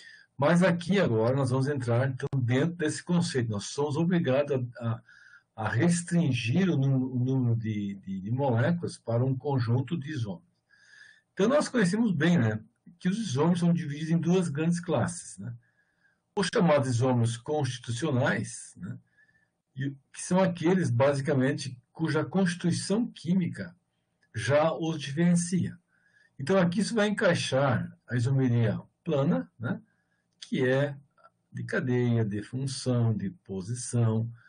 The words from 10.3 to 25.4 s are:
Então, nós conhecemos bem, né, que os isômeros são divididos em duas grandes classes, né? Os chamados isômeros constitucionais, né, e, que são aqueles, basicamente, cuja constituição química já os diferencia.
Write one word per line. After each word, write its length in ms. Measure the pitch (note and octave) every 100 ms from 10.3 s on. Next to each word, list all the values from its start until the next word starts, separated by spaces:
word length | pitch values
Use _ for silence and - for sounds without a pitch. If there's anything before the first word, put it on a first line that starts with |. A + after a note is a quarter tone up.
| F2 _ _ _ _ _ - - _ _
Então, 160 | - G#3+
nós 200 | D4 -
conhecemos 440 | B3 F3 G#3+ A#3
bem, 260 | C#3 E3 E3
né, 220 | A2+ - - _ - -
que 100 | F3+
os 100 | G#3+
isômeros 420 | G#3 B2+ E3 F3
são 120 | E3+
divididos 380 | E3+ C#3+ C#3+ D#3+
em 80 | E3
duas 300 | D#3+ F#3 E3+
grandes 320 | C#3 E3 E3+
classes, 580 | - C3+ F#2 - - -
né? 160 | A#2 - _ _ _ _ _ _ _
Os 140 | - F3+
chamados 360 | A#3 E3+ D3 B2+
isômeros 480 | A#2 C3 A#2+ A2+ -
constitucionais, 1400 | - D3+ C3+ - - A#2 D#3+ B2 D3+ G3+ - - - -
né, 220 | G#2+ A#2+ _ _ _ _ _ _ _
e, 160 | C3+ C#3 C#3 _
que 100 | -
são 180 | - F3+
aqueles, 500 | F#3 - D#3+ F#3+ C3
basicamente, 880 | A#2 C#3 C#3 C3+ C3+ C3 D3 B2+ - _
cuja 320 | - D#3+ D3+
constituição 840 | - F#3 F3+ - F3 A#2+ - G#3 A#3+
química 680 | - E3 F#3+ C3+ A#2 F2+ - _ _ _ _ _
já 360 | A2+ G2 D3 D#3+
os 300 | E3 E3 D#3
diferencia. 800 | C#3 C#3+ F3 F3